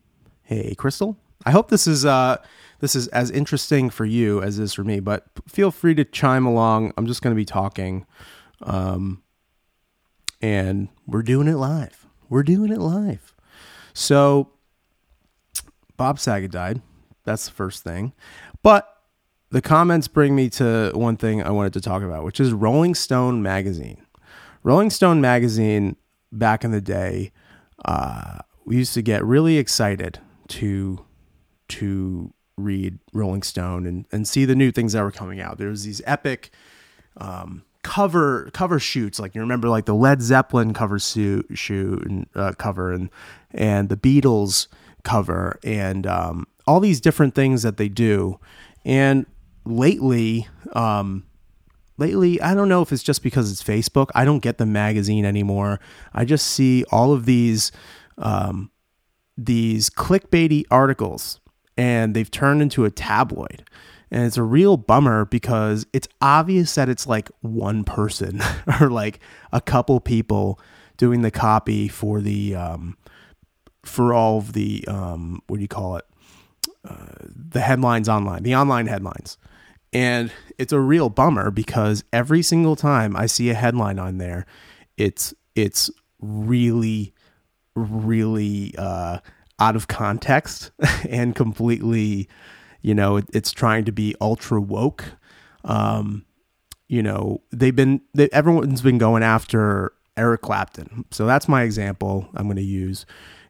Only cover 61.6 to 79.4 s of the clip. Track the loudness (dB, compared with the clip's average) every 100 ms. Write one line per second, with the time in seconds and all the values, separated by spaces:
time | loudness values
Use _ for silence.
61.6 | _ -2 0 2 0 0 -2 0 2 4
62.6 | 2 2 0 0 -2 0 0 -4 -12 -14
63.6 | -20 -20 -20 -20 -4 0 0 0 2 6
64.6 | 6 4 4 4 6 2 0 -2 0 0
65.6 | 0 -2 -4 -6 -6 0 4 4 4 2
66.6 | 2 0 0 -2 -2 -4 -4 -12 -6 -4
67.6 | -2 -2 -2 -2 -4 -4 -6 -4 -4 -4
68.6 | -2 2 4 2 -4 -8 -20 -20 -6 -4
69.6 | 0 0 2 0 2 -2 0 -2 -2 -6
70.6 | _ -20 _ 0 2 4 0 0 2 2
71.6 | 2 -2 -4 -4 -4 -2 -2 -2 -4 -4
72.6 | -6 -8 -12 -14 _ -20 _ _ _ _
73.6 | _ _ -10 0 2 4 2 0 -4 -4
74.6 | -4 -6 -8 -8 -8 -8 -10 -12 -10 -8
75.6 | -8 -8 -8 -8 -12 _ _ _ _ -14
76.6 | -14 -14 -20 -18 -18 -20 -20 -18 -6 -2
77.6 | 2 2 2 2 2 0 0 -4 0 2
78.6 | 2 2 -2 -4 -8 -12 -18 -20